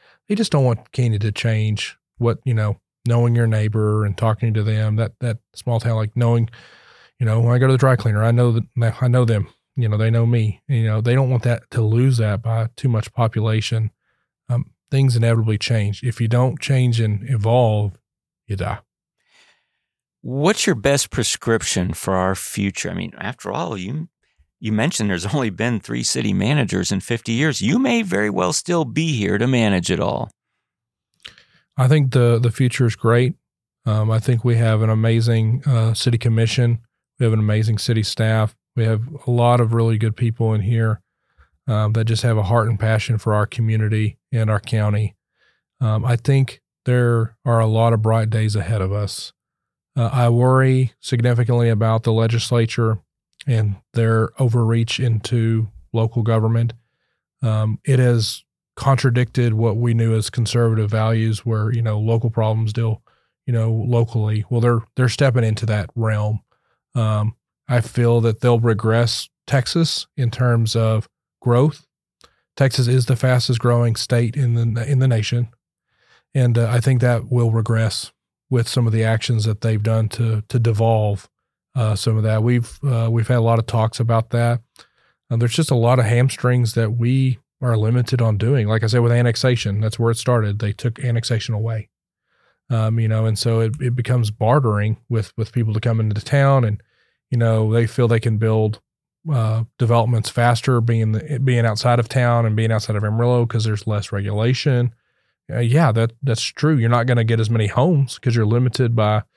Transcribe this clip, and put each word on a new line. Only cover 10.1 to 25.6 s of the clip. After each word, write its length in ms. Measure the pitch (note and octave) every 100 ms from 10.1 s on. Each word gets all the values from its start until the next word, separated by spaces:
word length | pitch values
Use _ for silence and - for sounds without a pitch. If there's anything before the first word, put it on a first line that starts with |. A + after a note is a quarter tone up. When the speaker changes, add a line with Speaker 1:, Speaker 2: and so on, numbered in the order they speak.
Speaker 1:
know 160 | A#2 A#2
me, 360 | A#2+ G#2+ - -
you 160 | B2
know, 160 | A2 G#2+
they 140 | A#2
don't 160 | C3 B2+
want 140 | B2
that 260 | A#2+ A2+ -
to 120 | A#2+
lose 360 | G#2+ A#2 C3+ A#2+
that 240 | G#2+ G#2
by 260 | A#2 A2+ A2 -
too 120 | C3
much 240 | A2+ -
population. 800 | - A2+ A2 A2 A2 - A2+ G#2+ - _ _ _ _ -
Um, 240 | A#2+ - _ _
things 260 | C3+ C3+ A#2
inevitably 420 | A#2 A2+ A2 G#2
change. 440 | - A2+ G2+ G2+
If 180 | B2+ -
you 80 | A2+
don't 320 | B2 B2+ -
change 400 | - C3 B2+ A2+
and 280 | A2 G#2 B2
evolve, 720 | A#2 A2+ B2 A#2 G#2+ G#2 - _ _ _ _ -
you 100 | G2
die. 240 | E2 - - _ _ _ _ _ _ _ _ _ _ _ _ _
Speaker 2:
What's 460 | B2 C3 E3 A3 G3+
your 100 | A#2+
best 340 | C#3 C#3 -
prescription 840 | - A2 - - A2+ - - F2+
for 220 | - -
our 200 | F#2 F#2
future? 560 | F#2+ - - G2 - F2+
I 40 |
mean, 180 | F2+ F2+ -
after 340 | G2 B2 -
all, 240 | A#2+ E3+ G2+
you, 320 | F#2 D3+ E3+ _ _ _ _ _
you 140 | G#2+
mentioned 380 | G#2+ C#3+ - G2+
there's 240 | F2 G2+
only 160 | D3 A#2
been 280 | F2+